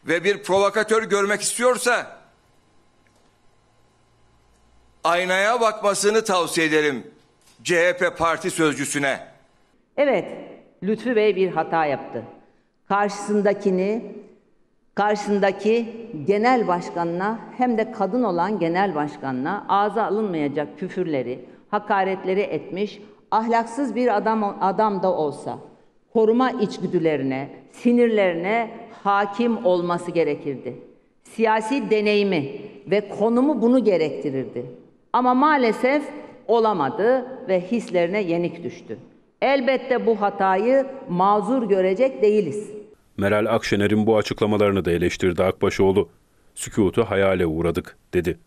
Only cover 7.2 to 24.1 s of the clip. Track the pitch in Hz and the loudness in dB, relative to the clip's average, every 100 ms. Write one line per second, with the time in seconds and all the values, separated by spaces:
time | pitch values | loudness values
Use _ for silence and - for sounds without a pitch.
7.2 | _ _ _ _ 113 170 175 175 180 156 | _ _ _ _ -2 2 2 2 -2 0
8.2 | 165 156 185 165 156 131 139 143 139 113 | -2 0 -4 0 0 0 -4 -2 -2 -2
9.2 | - - _ _ _ _ _ - 285 214 | -8 -20 _ _ _ _ _ -2 0 0
10.2 | - - - - _ _ 180 220 240 220 | -4 -12 -18 -20 _ _ -4 -2 0 2
11.2 | 214 185 185 156 160 135 151 131 - 120 | 2 2 0 0 -2 0 0 -2 -6 -12
12.2 | 110 - _ _ _ _ _ 196 208 196 | -12 -20 _ _ _ _ _ 0 0 -2
13.2 | - 208 202 202 202 185 190 220 - - | -2 0 2 2 0 0 -2 -4 -8 -16
14.2 | - _ _ _ _ _ _ - 208 208 | -20 _ _ _ _ _ _ -2 0 0
15.2 | 196 202 196 196 214 226 226 233 - 160 | 0 2 2 0 0 0 0 -10 -12 -8
16.2 | 139 202 233 254 185 175 170 165 170 170 | 0 2 4 2 2 -2 -2 -4 -4 -2
17.2 | 196 226 - - 254 226 220 220 196 233 | -4 -6 -10 -2 0 0 -2 -2 -2 0
18.2 | 233 175 175 214 165 170 202 151 147 147 | 0 0 -2 0 0 2 0 0 -4 -6
19.2 | 135 127 143 196 - 196 208 202 196 202 | -6 -4 -4 -6 0 0 2 0 -2 -2
20.2 | 220 165 143 151 147 - 180 185 175 143 | -2 -2 -2 -2 -6 -8 -8 -6 -2 -2
21.2 | 120 131 - - _ 208 208 202 190 185 | -4 -8 -12 -20 _ -6 -2 0 0 -2
22.2 | 185 190 202 156 - 180 208 - - - | -2 -2 -2 -4 -6 -6 -6 -8 -20 -20
23.2 | _ 208 226 226 226 262 277 214 247 | _ -2 0 0 0 -4 -4 0 2